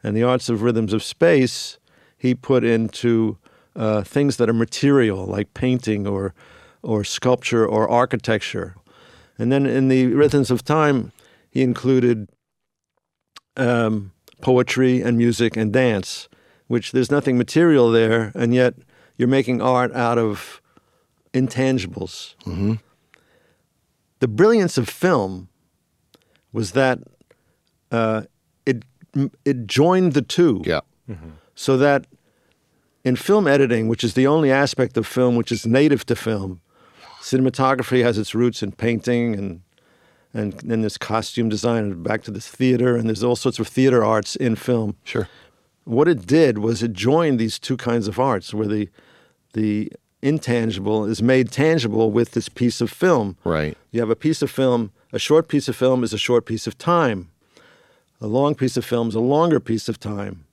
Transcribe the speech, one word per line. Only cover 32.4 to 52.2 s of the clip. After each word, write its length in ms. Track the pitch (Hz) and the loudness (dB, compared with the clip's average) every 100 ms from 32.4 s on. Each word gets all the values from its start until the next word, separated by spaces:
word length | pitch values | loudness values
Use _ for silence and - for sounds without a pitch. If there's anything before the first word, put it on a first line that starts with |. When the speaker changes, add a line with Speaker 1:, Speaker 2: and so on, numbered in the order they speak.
| _ _ _ _ _ _ | _ _ _ _ _ _
Speaker 1:
in 120 | 135 123 | -4 -2
film 320 | - 208 170 | 2 2 4
editing, 400 | 139 135 117 110 | 4 4 0 -2
which 160 | 113 | -2
is 100 | 117 127 | -2 2
the 100 | 135 | 2
only 240 | 156 147 | 4 2
aspect 460 | 131 143 - 127 - | 2 0 0 -2 -2
of 80 | 107 | -4
film 300 | 127 123 120 | 0 2 2
which 160 | 113 | -2
is 140 | 113 113 | -4 2
native 400 | 127 151 131 - | 4 4 2 0
to 80 | 117 | -4
film, 460 | - 107 95 90 _ _ _ _ - - | -2 -4 -6 -12 _ _ _ _ -20 -20
cinematography 840 | - 131 131 127 131 131 127 127 | -2 0 0 2 0 0 0 2
has 140 | 120 107 | 2 0
its 160 | 107 | -4
roots 300 | 110 120 113 | 0 0 -2
in 80 | 101 | -10
painting, 640 | - 113 113 - 120 120 104 | -4 -4 -2 -2 -2 -2 -4
and, 260 | 98 85 _ _ _ _ _ _ _ | -8 -12 _ _ _ _ _ _ _
and 200 | 113 104 87 | -8 -8 -8
then 180 | 73 113 | -6 -4
there's 160 | 107 - | -4 -6
costume 520 | - 110 107 - 113 | -4 -4 -4 -4 -2
design, 340 | 104 120 117 | -2 -2 -2
and 200 | 104 87 | -4 -6
back 200 | 85 110 | -6 -6
to 80 | - | -6
the 100 | 104 | -12
theater, 540 | - - 131 123 123 120 | -14 -2 0 2 2 2
and 120 | 113 | -2
there's 160 | 101 | -2
all 120 | 120 120 | 0 0
sorts 240 | 131 117 | -2 -2
of 80 | 107 | -4
theater 360 | - 131 123 | 2 4 4
arts 320 | 107 110 104 - | 4 0 -2 -4
in 200 | 127 110 | -2 -2
film. 400 | - 120 107 - | -2 -2 -2 -8
Speaker 2:
Sure. 240 | - - 95 - _ _ _ _ | -8 -6 -6 -14 _ _ _ _
Speaker 1:
What 240 | - 117 156 | -4 2 2
it 180 | 147 90 | 0 2
did 320 | 151 147 104 | 4 4 2
was 240 | 107 117 | -2 -2
it 120 | 117 | -4
joined 460 | 98 110 156 165 123 | -2 0 2 2 0
these 200 | 113 - | -2 -6
two 180 | - 127 | -8 -6
kinds 300 | 123 120 104 | -2 -2 -2
of 120 | 98 | -2
arts, 340 | 131 104 - | -2 -2 -4
where 140 | 107 107 | -6 -4
the, 220 | 107 101 _ _ _ _ _ _ | -4 -6 _ _ _ _ _ _
the 380 | 110 107 104 - - _ _ | -4 -2 -2 -6 -12 _ _
intangible 840 | 135 156 - 120 113 98 101 110 104 | -2 -2 0 -2 -2 -4 -2 -2 -2
is 160 | 107 | -2
made 300 | 117 131 127 | 2 2 2
tangible 600 | - 156 160 117 107 113 | 0 2 2 0 0 2
with 200 | 113 | 2